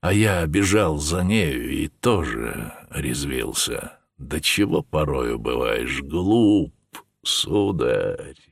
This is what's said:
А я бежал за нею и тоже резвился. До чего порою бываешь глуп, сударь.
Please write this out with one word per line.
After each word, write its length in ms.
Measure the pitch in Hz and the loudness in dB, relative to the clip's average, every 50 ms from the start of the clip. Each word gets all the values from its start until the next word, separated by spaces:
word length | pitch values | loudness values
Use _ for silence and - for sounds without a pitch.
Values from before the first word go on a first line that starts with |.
А 120 | - 87 98 | 0 2 2
я 340 | 104 107 107 98 90 82 | 4 4 4 4 2 0
бежал 520 | 78 76 98 101 92 98 107 104 85 78 73 | 2 2 2 2 4 4 4 4 2 0 -2
за 260 | 78 73 80 92 90 | -2 -2 -2 0 0
нею 460 | 92 104 113 98 78 65 62 60 62 | 2 2 2 2 0 0 -2 -4 -4
и 180 | - - - 76 | -4 -4 -4 -6
тоже 840 | _ _ - 117 117 95 78 71 57 55 57 58 55 55 55 53 - - - - | _ _ 0 2 2 2 0 -2 -4 -6 -6 -6 -6 -8 -10 -10 -12 -16 -20 -12
резвился. 1080 | - - 71 67 60 69 71 71 65 64 55 50 - - - - 58 - - - - _ _ _ _ | -8 -6 -4 -4 -4 -4 -4 -4 -4 -4 -4 -4 -4 -4 -4 -4 -4 -6 -8 -12 -16 _ _ _ _
До 240 | _ 71 67 73 78 | _ -12 -6 -6 -2
чего 420 | - - - - 101 101 85 78 76 | -2 0 2 2 2 2 2 -2 -2
порою 560 | _ - 78 76 71 69 65 62 60 58 57 | _ 0 0 0 2 0 -2 -2 -2 -4 -4
бываешь 640 | 55 60 62 60 64 58 57 57 58 62 67 67 69 | -4 -4 -2 0 0 0 0 -2 -2 -4 -6 -6 -8
глуп, 720 | 69 73 87 90 98 107 117 117 104 107 101 80 76 - _ _ _ _ - - _ _ _ _ | -4 -4 -2 2 4 4 6 6 6 6 4 2 0 -6 _ _ _ _ -20 -20 _ _ _ _
сударь. 1120 | - - - - - - 104 101 98 98 82 64 60 58 50 50 - - - - - - _ _ _ | -4 -2 -2 -2 0 0 0 0 0 0 0 0 2 2 0 0 -2 -4 -6 -10 -14 -16 _ _ _